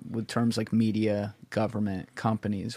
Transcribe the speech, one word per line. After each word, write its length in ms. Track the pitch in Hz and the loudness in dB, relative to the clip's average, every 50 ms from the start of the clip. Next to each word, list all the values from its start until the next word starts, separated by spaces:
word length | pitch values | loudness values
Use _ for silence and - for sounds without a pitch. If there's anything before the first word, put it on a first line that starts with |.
| - - | -12 -8
with 180 | 117 113 110 - | -6 -6 -6 -2
terms 300 | - 120 117 117 113 113 | 0 2 2 2 2 0
like 140 | 110 - | -2 2
media, 640 | - 113 113 110 104 107 107 107 104 104 104 104 - - - - | 4 4 4 4 4 2 2 2 2 2 0 -4 -6 -10 -14 -4
government, 680 | - 107 110 101 - 107 107 104 98 92 - - - | -2 0 0 0 0 -2 -2 -2 -2 -4 -6 -8 -10
companies, 600 | - - 113 110 104 - 104 104 98 90 113 120 | -2 0 0 0 0 0 -2 -2 -2 -4 -6 -8